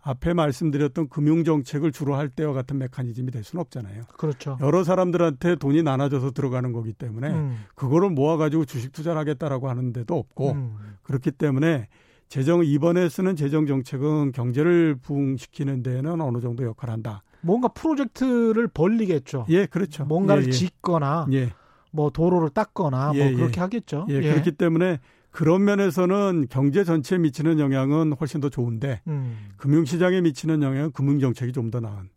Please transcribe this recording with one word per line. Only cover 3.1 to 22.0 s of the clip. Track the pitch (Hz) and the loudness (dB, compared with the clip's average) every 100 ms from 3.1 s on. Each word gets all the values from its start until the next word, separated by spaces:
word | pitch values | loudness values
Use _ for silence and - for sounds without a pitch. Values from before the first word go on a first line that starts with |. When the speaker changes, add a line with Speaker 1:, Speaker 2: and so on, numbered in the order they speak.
| 113 127 | -6 -6
Speaker 1:
될 | 120 | -8
수는 | 104 170 | -10 -8
없잖아요. | 170 135 104 101 117 - | -8 -10 -12 -14 -16 -6
Speaker 2:
그렇죠. | 156 139 151 135 | -6 -4 -8 -2
Speaker 1:
여러 | 139 170 | 2 2
사람들한테 | 170 185 185 170 170 135 175 170 | 4 2 2 2 2 2 0 0
돈이 | 139 147 | 2 2
나눠져서 | 156 131 139 139 131 | 2 0 0 0 -2
들어가는 | 131 143 127 123 | -2 -2 -2 -4
거기 | 117 113 | -4 -8
때문에 | - 123 110 139 | -8 -10 -6 -4
Speaker 2:
음. | 160 147 117 104 - | -2 -2 -6 -12 -6
Speaker 1:
그거를 | 135 156 196 | 2 2 4
모아가지고 | 151 147 165 151 156 147 | 2 2 2 2 0 -2
주식 | 131 123 | -4 -8
투자를 | - 160 160 | -8 -4 -2
하겠다라고 | 151 139 160 131 135 | -2 -4 -4 -4 -4
하는 | 123 127 | -4 -4
데도 | 120 113 127 | -6 -4 -4
없고 | 113 - 135 | -4 -4 -2
Speaker 2:
음. | 139 123 107 104 104 | -2 -6 -10 -16 -20
Speaker 1:
그렇기 | - 135 151 | -6 -2 -2
때문에 | 135 151 131 160 151 104 _ _ _ _ | -2 0 2 2 0 -4 _ _ _ _
재정, | 139 135 175 | -2 2 2
이번에 | 165 143 165 175 175 | 4 2 2 2 2
쓰는 | - 185 180 | 2 0 0
재정정책은 | 143 156 156 135 127 135 147 151 143 | 0 0 0 0 -2 -4 0 0 0
경제를 | 123 123 123 160 175 165 135 | -2 -2 0 4 4 4 0
부흥시키는 | 127 143 139 135 - - 139 135 | -4 -2 -2 -2 -8 -6 -4 -2
데에는 | 120 127 147 170 | -4 -4 -2 -2
어느 | 151 120 | -2 -2
정도 | 120 117 | -4 -4
역할을 | 123 110 120 | -6 -6 -8
한다. | 113 113 104 _ _ | -6 -6 -10 _ _
Speaker 2:
뭔가 | 165 226 254 | 0 2 2
프로젝트를 | - 320 294 262 - 262 240 226 220 233 | -2 -2 0 -2 -2 0 2 4 2 0
벌리겠죠. | - 170 226 208 156 - 139 110 | 2 2 2 0 -2 -2 -6 2
Speaker 1:
예, | 170 202 | 2 2
그렇죠. | 175 190 147 143 | -2 -4 -4 -2
Speaker 2:
뭔가를 | 160 190 196 | 0 4 4
Speaker 1:
예, | 131 | 4
예. | |
Speaker 2:
짓거나 | 127 175 _ - 170 139 160 139 | 2 0 _ 0 0 0 0 0
Speaker 1:
예. | 135 123 - _ _ _ | 0 0 -6 _ _ _
Speaker 2:
뭐 | 151 | -2